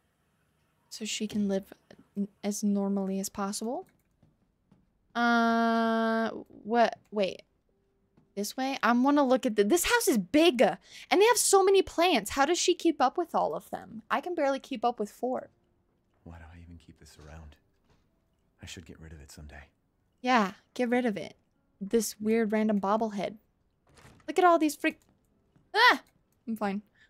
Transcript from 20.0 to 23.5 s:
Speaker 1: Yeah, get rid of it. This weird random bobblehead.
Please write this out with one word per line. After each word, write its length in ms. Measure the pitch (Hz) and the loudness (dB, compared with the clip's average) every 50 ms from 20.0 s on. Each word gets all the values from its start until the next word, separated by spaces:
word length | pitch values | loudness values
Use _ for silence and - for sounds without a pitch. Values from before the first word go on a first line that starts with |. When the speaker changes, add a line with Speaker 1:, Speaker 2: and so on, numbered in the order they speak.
| _ _ _ _ | _ _ _ _
Speaker 1:
Yeah, 300 | - 247 254 233 202 185 196 - _ _ - | -2 0 2 2 2 0 -4 -12 _ _ -6
get 160 | - 247 226 | -4 -2 0
rid 160 | 240 247 247 | 0 0 0
of 120 | 240 196 | -2 -4
it. 180 | 175 - - - _ _ _ _ _ _ _ _ - | -6 -10 -14 -18 _ _ _ _ _ _ _ _ -14
This 380 | 196 196 - 233 208 - - - | -6 -2 -2 -2 -2 -2 -6 -6
weird 320 | 214 214 220 226 226 202 | -2 0 0 0 0 0
random 280 | 214 214 214 220 214 202 | 0 0 0 0 0 0
bobblehead. 560 | 190 196 208 220 233 220 202 202 175 - - - _ _ | 0 0 0 0 -2 -4 -6 -6 -8 -8 -10 -12 _ _